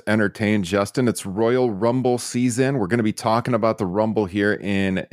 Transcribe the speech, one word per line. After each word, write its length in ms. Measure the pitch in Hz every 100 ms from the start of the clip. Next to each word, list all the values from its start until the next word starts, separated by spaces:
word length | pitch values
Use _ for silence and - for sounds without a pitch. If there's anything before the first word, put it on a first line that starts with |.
| -
entertained, 560 | 107 104 - 104 107
Justin. 460 | 87 101 101 - 123
It's 160 | 98 101
Royal 440 | 95 113 127 127
Rumble 480 | 98 117 127 127 123
season. 600 | - 123 123 113 131 139
We're 100 | 92
gonna 160 | 120
be 80 | 110
talking 420 | - 117 113 120
about 240 | 120 113 110
the 80 | 95
Rumble 400 | 95 110 110 101
here 280 | 101 101
in 520 | 104 98 98 98 95 -